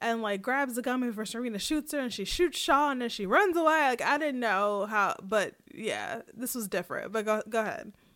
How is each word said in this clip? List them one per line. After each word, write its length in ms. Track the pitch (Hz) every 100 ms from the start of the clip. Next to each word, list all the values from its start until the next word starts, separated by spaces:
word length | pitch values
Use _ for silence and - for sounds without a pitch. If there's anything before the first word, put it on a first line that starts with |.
and, 200 | 233 226
like, 200 | 214 196
grabs 320 | 220 269 269
the 80 | 233
gunman 280 | 247 254 240
before 140 | 214
Serena 340 | 214 233 247 202
shoots 340 | - 302 -
her 60 | 294
and 140 | 254
she 120 | -
shoots 340 | 196 - 349 -
Shaw 320 | - 285 294
and 100 | 262
then 60 | 233
she 160 | - 190
runs 300 | 294 403 339
away." 320 | 320 311 277
Like, 120 | 247
I 160 | 214 285
didn't 220 | 302 254
know 460 | 226 190 208 202 208
how, 300 | 214 185 -
but 320 | 190 214 175 - -
yeah, 460 | - 214 104 104 - -
this 200 | - 247
was 140 | 247 202
different. 420 | 185 180 - -
But 120 | 220
go, 180 | 214 214 214
go 120 | 226
ahead. 300 | 208 - 214 - _